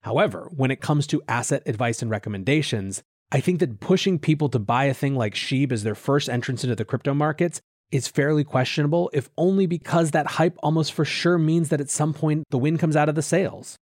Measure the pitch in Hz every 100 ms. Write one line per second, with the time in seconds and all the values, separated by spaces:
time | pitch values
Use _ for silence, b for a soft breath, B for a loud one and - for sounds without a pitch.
0 | - 120 196 92 - 160 131 135 - 147
1 | 143 151 - 117 120 139 - 107 120 113
2 | 117 107 107 101 95 151 143 113 95 95
3 | _ _ _ 139 - 180 156 110 - 190
4 | - 175 - 151 147 117 101 120 139 131
5 | 139 135 107 - - 135 139 120 107 104
6 | - 143 143 120 120 123 127 113 113 127
7 | - 139 151 151 175 - _ _ _ 139
8 | - - 143 151 143 131 131 - 147 170
9 | 175 147 - - 175 196 185 170 - 170
10 | 165 156 147 - 165 170 151 160 151 -
11 | 147 - 170 175 156 165 160 151 139 -
12 | 156 151 156 151 147 135 143 165 165 151
13 | 151 151 151 170 175 - - -